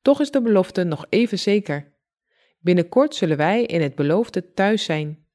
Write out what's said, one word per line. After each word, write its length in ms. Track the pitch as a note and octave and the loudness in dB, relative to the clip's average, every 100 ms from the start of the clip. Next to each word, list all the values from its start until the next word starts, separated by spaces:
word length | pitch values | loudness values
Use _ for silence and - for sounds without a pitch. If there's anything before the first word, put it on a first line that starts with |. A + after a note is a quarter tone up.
Toch 200 | - C#4 | 2 2
is 100 | C#4 | 0
de 100 | C#4 | 0
belofte 420 | A#3 G3+ F#3 F#3+ | 2 2 2 -4
nog 220 | F3 D3+ - | -4 -4 -2
even 300 | G3 A#3+ G3 | -2 0 -2
zeker. 520 | - G#3 G3+ D3 C#3+ _ _ _ _ _ _ _ | 0 -2 -2 -8 -8 _ _ _ _ _ _ _
Binnenkort 560 | F3 F3+ E3+ B3+ D4 - | 0 2 2 2 0 0
zullen 220 | C3+ D3 | -2 0
wij 260 | D#3 A3 | 0 0
in 180 | A#3+ E3+ | 0 -2
het 140 | D3 - | -2 -2
beloofde 580 | C#3+ F3 A#3 F#3 - | 0 0 0 -6 -8
thuis 300 | - G3 G#3+ | -2 0 0
zijn. 420 | - D#3 D3+ D3+ _ | -2 -4 -6 -12 _